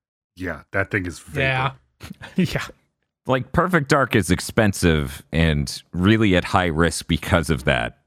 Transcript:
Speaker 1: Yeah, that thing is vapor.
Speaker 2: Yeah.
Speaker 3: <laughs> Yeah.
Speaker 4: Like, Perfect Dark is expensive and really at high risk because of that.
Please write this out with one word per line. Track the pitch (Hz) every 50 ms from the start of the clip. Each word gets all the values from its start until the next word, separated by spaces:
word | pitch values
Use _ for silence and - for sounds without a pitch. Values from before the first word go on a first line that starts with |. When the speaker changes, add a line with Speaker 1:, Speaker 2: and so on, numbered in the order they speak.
| _ _ _ _ _ _ _ 87
Speaker 1:
Yeah, | 92 87 80 71 - _
that | - 98 98 -
thing | - 107 92
is | 87 78 -
vapor. | - - - 139
Speaker 2:
Yeah. | 135 135 131 131 131 135 135 - _ _ _ _ - -
Speaker 3:
<laughs> | - - - - - -
Yeah. | 180 - - 143 - - - _ _ _ _ _ _ _ _ _ _ -
Speaker 4:
Like, | 131 131 123 -
Perfect | - - 170 180 180 165 143 -
Dark | 160 143 131 - -
is | 117 90 -
expensive | 90 82 - - - - 113 104 92 - - 87 80 78 71 65 69 - - _ -
and | 80 82 82 76 73 71 - - - - _
really | - 85 90 101 113 110 113 104 90 87
at | 85
high | - - 98 90 87
risk | 78 78 82 85 78 - - -
because | 82 73 - - 95 87 78 76
of | 80 65 -
that. | 73 69 60 58 60 - _ _